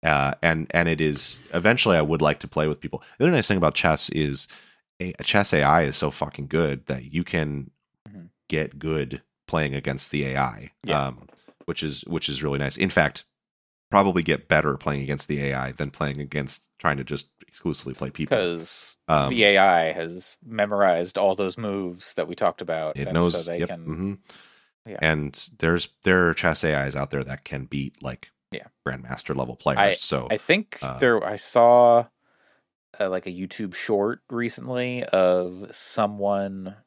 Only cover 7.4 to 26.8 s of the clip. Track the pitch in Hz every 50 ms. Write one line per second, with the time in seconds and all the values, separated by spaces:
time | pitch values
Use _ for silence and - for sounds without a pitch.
7.4 | 78 73 73 71 67 69 _ _ _ _ _ _ _ - - 98 85 87 _ _
8.4 | _ _ - 78 78 - - 71 76 80 78 76 69 64 65 67 _ _ _ _
9.4 | _ - - 82 78 71 67 69 69 71 67 69 - - - 73 69 67 65 69
10.4 | 67 64 58 52 60 71 _ _ - - 80 73 67 67 64 64 - - _ _
11.4 | _ - _ _ - - 80 - - 78 69 - - - 85 80 - 76 71 67
12.4 | 76 76 69 71 71 69 - - - 92 - 90 78 71 - - - _ _ _
13.4 | _ _ _ _ _ _ _ _ _ _ - 101 98 98 87 90 82 80 78 71
14.4 | - _ - 76 73 76 69 67 - 76 73 69 69 67 71 69 - - 76 71
15.4 | 69 69 67 65 65 65 65 - 76 71 69 - - 71 69 71 73 69 - 73
16.4 | 69 65 - - _ _ _ _ - 82 73 67 65 - 73 71 - _ _ _
17.4 | _ _ _ - _ 85 73 - - 69 67 - - 67 - - 76 - 139 110
18.4 | 95 87 85 82 80 - - - - - - _ _ - 80 76 69 67 127 120
19.4 | 107 101 101 95 95 98 90 85 82 80 78 87 82 82 87 90 - - - _
20.4 | _ 120 113 107 101 104 104 101 101 95 87 82 87 90 - - 101 98 95 98
21.4 | 101 95 90 - 113 104 98 98 95 90 87 87 - - - - 82 76 87 -
22.4 | 110 90 82 - - 85 80 80 78 78 - 67 69 - - 85 87 87 85 87
23.4 | 85 87 85 87 82 - 90 85 82 80 78 80 95 98 98 95 _ _ - -
24.4 | - _ _ _ _ _ _ _ _ 113 101 - - 80 80 76 73 71 - -
25.4 | - - - _ - 82 85 87 - - _ _ _ 95 92 92 87 85 80 -
26.4 | - 87 78 - - 80 76 71